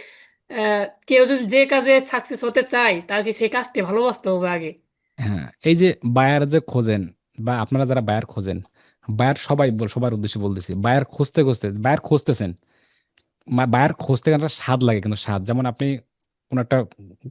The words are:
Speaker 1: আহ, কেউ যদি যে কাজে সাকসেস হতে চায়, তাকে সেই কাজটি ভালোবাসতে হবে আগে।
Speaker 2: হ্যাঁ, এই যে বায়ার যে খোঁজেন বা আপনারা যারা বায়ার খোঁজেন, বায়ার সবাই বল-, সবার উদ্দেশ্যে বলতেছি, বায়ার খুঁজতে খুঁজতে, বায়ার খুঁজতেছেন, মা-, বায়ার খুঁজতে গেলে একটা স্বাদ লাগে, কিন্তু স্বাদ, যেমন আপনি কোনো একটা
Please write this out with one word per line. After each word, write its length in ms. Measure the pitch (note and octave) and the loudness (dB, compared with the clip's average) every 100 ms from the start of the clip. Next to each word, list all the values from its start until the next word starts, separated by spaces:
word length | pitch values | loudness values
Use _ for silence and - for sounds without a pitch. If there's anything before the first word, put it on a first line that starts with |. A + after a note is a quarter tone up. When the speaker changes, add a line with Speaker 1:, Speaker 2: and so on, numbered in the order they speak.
| - - _ _ - | -10 -20 _ _ -12
Speaker 1:
আহ, 340 | B3 G#3+ G#3 G3+ - - | -2 0 0 -2 -8 2
কেউ 160 | C4 B3+ | 4 4
যদি 180 | C4+ | 2
যে 220 | A3 C4 C4+ | 2 2 4
কাজে 340 | C#4 B3+ C4 | 2 4 4
সাকসেস 440 | C4 B3 - B3+ | 4 -6 -6 -6
হতে 180 | A#3+ A#3+ | -2 -2
চায়, 400 | - B3 A#3 F3 F3 | 0 0 2 0 -4
তাকে 260 | G3+ G#3 | -4 -4
সেই 160 | G#3+ A3+ | -2 -2
কাজটি 340 | B3 B3 - | -2 -4 -6
ভালোবাসতে 460 | F3+ G#3+ B3 G#3 F#3+ | -2 0 0 -2 -2
হবে 200 | F#3 F3+ | -2 -2
আগে। 220 | F3 D#3+ - _ _ _ - | -4 -6 -14 _ _ _ -8
Speaker 2:
হ্যাঁ, 280 | A2 G2 C2 _ | -6 -6 -8 _
এই 120 | D#3+ E3+ | 2 4
যে 120 | F#3 C#3+ | 4 2
বায়ার 420 | A#2+ B2 C3 C#3+ C#3+ | 0 2 4 2 2
যে 140 | D#3 | 0
খোঁজেন 420 | D3 B2 A2+ G#2 E2+ _ _ - | 0 -2 0 0 -2 _ _ -10
বা 120 | A2+ B2 | -4 -4
আপনারা 260 | G#2+ C3 C3 | -2 0 0
যারা 140 | C3 | 0
বায়ার 260 | A2 G#2+ A2+ | 0 -4 -4
খোঁজেন, 320 | - F#2+ F2+ F#2+ _ _ _ - | -8 -6 -8 -10 _ _ _ -8
বায়ার 260 | G#2+ B2+ C#3 | 0 0 0
সবাই 320 | - D3 C3+ | -2 0 2
বল-, 180 | A2 A2 | 0 -4
সবার 260 | - B2 | -2 -2
উদ্দেশ্যে 260 | G#2+ G#2 A2 | -2 -6 -4
বলতেছি, 340 | G2+ F#2+ - | -4 -4 -6
বায়ার 300 | F#2 A2 C3 | -2 2 2
খুঁজতে 360 | C3+ - C#3+ - | 0 -4 -2 2
খুঁজতে, 240 | C3+ A#2 G#2 | 2 0 -4
বায়ার 280 | G2+ A#2+ D#3 | -2 0 0
খুঁজতেছেন, 500 | - D3+ - B2 G2 F2 _ _ _ _ _ _ _ _ - | 2 0 0 -2 -4 -8 _ _ _ _ _ _ _ _ -4
মা-, 180 | B2 B2+ | 0 2
বায়ার 260 | B2 D3+ | 4 2
খুঁজতে 340 | E3 - B2+ - | 2 -2 0 2
গেলে 160 | D3+ | 0
একটা 100 | D3+ | -2
স্বাদ 300 | - - B2+ | -6 -2 2
লাগে, 160 | B2 G#2+ | 2 2
কিন্তু 160 | G2 G2+ | -2 -6
স্বাদ, 280 | - G2 | -4 -4
যেমন 220 | G2 A#2+ B2+ | -2 -2 -2
আপনি 200 | A#2 C#3 C3+ _ _ _ _ - | -2 -4 -4 _ _ _ _ -6
কোনো 80 | B2+ | -4
একটা 180 | A#2+ C3 G#2+ - G2 F2+ C3 | 0 0 0 -10 -20 -20 -20